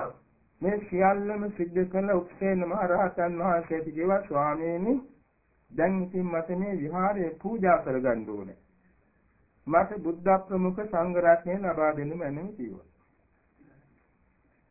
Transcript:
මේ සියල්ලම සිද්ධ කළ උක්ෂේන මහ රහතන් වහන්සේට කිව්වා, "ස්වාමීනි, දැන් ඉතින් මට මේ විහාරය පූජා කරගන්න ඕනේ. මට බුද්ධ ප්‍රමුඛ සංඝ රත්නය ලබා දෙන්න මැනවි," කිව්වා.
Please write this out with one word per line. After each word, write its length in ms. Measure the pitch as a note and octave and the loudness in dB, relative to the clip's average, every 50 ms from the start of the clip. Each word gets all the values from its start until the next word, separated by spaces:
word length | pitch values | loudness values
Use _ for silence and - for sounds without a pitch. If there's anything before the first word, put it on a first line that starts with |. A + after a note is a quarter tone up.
| - - - - _ _ _ _ _ _ _ - | 0 -6 -8 -14 _ _ _ _ _ _ _ -4
මේ 160 | D#3+ F#3 G#3 G#3 | -2 0 0 -2
සියල්ලම 640 | G#3 - - F3+ F#3+ F#3+ G3 G3+ G3+ G3+ G#3+ G#3 G#3 G#3 | -4 -4 0 4 4 4 4 4 0 -4 -4 -4 -6 -6
සිද්ධ 320 | G3+ - F3 F3 E3+ F3+ F#3 | -4 -4 -4 -2 0 0 0
කළ 240 | F3+ F3+ F#3+ G3 G3+ | 0 0 -2 0 2
උක්ෂේන 480 | G3+ F3 F3 - - - F#3+ F#3+ F#3+ F#3 | 2 0 0 -4 -8 -4 -2 0 0 0
මහ 200 | F3+ F3 F3+ G#3+ G3 | 0 -2 -2 0 0
රහතන් 520 | F3 F3 F#3 G3+ F3+ F3+ - F3 F3 F3 | 2 2 2 2 0 0 0 -2 0 0
වහන්සේට 520 | E3+ E3+ F#3+ F3 E3+ E3 E3 D#3+ D#3+ D#3+ E3 | 0 0 2 2 2 0 0 -4 -4 -4 -4
කිව්වා, 340 | D3+ D#3 E3 F#3 G3 G3+ | -4 -2 0 2 2 2
"ස්වාමීනි, 720 | G3+ - D#3+ C#3+ C#3+ D3+ D3 D#3 E3 E3 E3+ E3+ F#3 A3 C4+ C4+ B3+ - - _ _ _ _ _ _ _ _ _ _ _ | 0 0 0 0 2 2 0 0 -2 -2 -2 -2 0 0 0 0 -2 -8 -18 _ _ _ _ _ _ _ _ _ _ _
දැන් 280 | - - D#3+ F#3 F#3+ F#3+ | -4 0 0 2 2 0
ඉතින් 260 | F3+ F3+ - F#3 F3+ | -2 -2 -2 -4 -2
මට 240 | F3+ E3+ E3 E3 E3 | -2 -2 -2 -4 -2
මේ 220 | F3+ F3+ F#3+ G3+ G3 | -2 -2 -2 -2 -2
විහාරය 560 | F3 C#3+ D3+ D#3+ F3+ F#3 G3 G#3 G3+ F3+ D#3+ D#3+ | -4 -4 -4 -2 0 0 0 0 0 -2 -4 -4
පූජා 420 | - - G3 A3+ A3+ F#3+ F#3 F3 - | -6 -8 -6 -4 0 4 4 4 4
කරගන්න 460 | - D3 C3 C3 B2+ C3 A#2 A2+ A2 G#2 | 4 0 -2 0 2 2 0 0 -2 -6
ඕනේ. 300 | G#2+ G#2 G2 F#2 F#2+ - _ _ _ _ _ _ _ _ _ _ _ _ _ _ _ _ _ _ _ _ - - | -8 -8 -10 -10 -14 -18 _ _ _ _ _ _ _ _ _ _ _ _ _ _ _ _ _ _ _ _ -6 2
මට 320 | D#3 E3+ G3 F#3+ G#3+ G3+ | 2 2 2 2 -2 -6
බුද්ධ 320 | D3+ D#3+ E3+ E3+ F3 F#3+ F#3+ F#3+ | -4 -4 -4 -2 2 2 2 2
ප්‍රමුඛ 420 | F#3+ - G3+ F#3 F#3 F#3 F#3 F#3+ | 2 -2 -2 0 0 0 0 -2
සංඝ 380 | G#3+ G#3 - F3 E3+ F3+ F3 F3 | -6 -4 -2 -2 0 0 0 2
රත්නය 380 | F3 E3+ E3+ E3 E3+ F3 F3+ G3+ | 6 6 6 6 6 -2 -4 -2
ලබා 320 | G3+ F#3 E3 D#3 D#3 D3+ D3+ | -2 -2 0 2 2 0 0
දෙන්න 200 | D3 C#3+ D3 D#3+ | 0 -4 -6 -6
මැනවි," 400 | F3 E3+ C#3+ C#3+ D3 E3+ G3+ - | -6 -6 -6 -6 -8 -8 -10 -10
කිව්වා. 340 | - B2+ A2 F#2+ - - - _ _ _ _ _ _ _ _ _ _ _ _ _ _ - - _ _ _ _ _ _ _ _ _ _ _ _ _ _ _ _ _ _ _ _ | -10 -10 -10 -10 -14 -18 -20 _ _ _ _ _ _ _ _ _ _ _ _ _ _ -20 -20 _ _ _ _ _ _ _ _ _ _ _ _ _ _ _ _ _ _ _ _